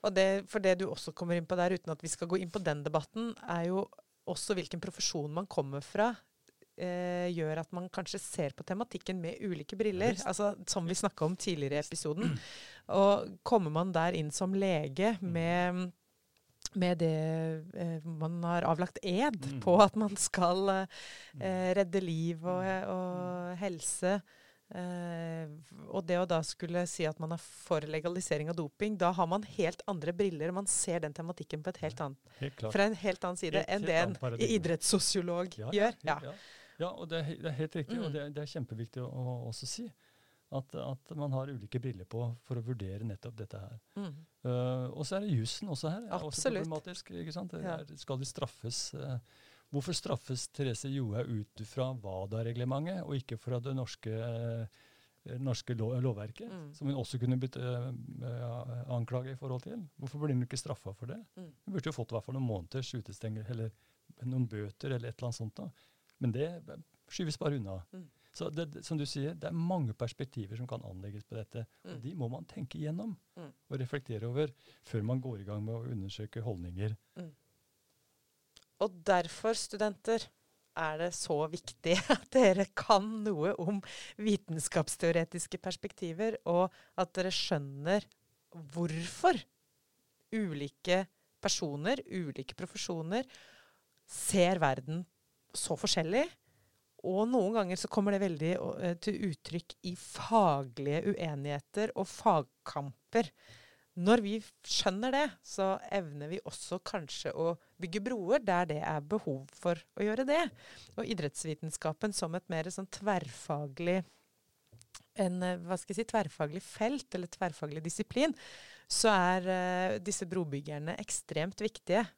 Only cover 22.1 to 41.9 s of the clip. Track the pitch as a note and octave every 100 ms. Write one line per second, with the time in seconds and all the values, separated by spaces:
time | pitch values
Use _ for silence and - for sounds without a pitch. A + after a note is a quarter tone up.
22.1 | D#3+ E3 E3 F3 F3+ F#3+ F#3+ - F#3 F3+
23.1 | F3+ F3+ F3+ F3 F3+ G3 E3 - - F3+
24.1 | G3 - - - _ _ - F3+ F3 F3
25.1 | E3+ E3 E3 D#3 D3+ - - - F#3+ E3+
26.1 | F3 F3+ E3 D#3 - E3+ E3+ F3 - D#3
27.1 | D#3 D#3+ E3 - - - D#3+ D3+ D#3 E3+
28.1 | F3 - D3+ D3+ E3+ D3 _ G#3 G#3 F3
29.1 | F3+ E3+ F#3+ G#3 - E3 - - F#3 D3+
30.1 | F3 G3+ E3 D#3+ F3+ G3+ - - E3+ D#3
31.1 | D3 E3 F3+ C#3 D#3 D#3 - D3+ B2 D3
32.1 | C3+ - - C#3 - A2 D3 G3+ G3+ G3
33.1 | F3+ F#3 F3+ E3+ G3 - G3 F3 D#3+ F3+
34.1 | F#3 B2+ A#2 A3+ A3 E3 E3 - G3+ -
35.1 | G3+ F3 F3 F3+ C3+ A2 G3+ A3 - D#3
36.1 | D3 - G3+ - - - - E3+ F#3+ E3+
37.1 | E3 D3+ - E3 C3+ D#3 F3 C#3 A#3 E3+
38.1 | D3 C#3+ D3 D3 D#3+ A#2+ A2+ A2+ B2+ B2+
39.1 | C3 B2+ B2 A#2+ A2+ B2+ - A#3 - _
40.1 | _ _ _ _ C#3 C3 C#3+ B2+ C3 -
41.1 | D#3 D3 C3 C3+ C3 G2+ B2 B2+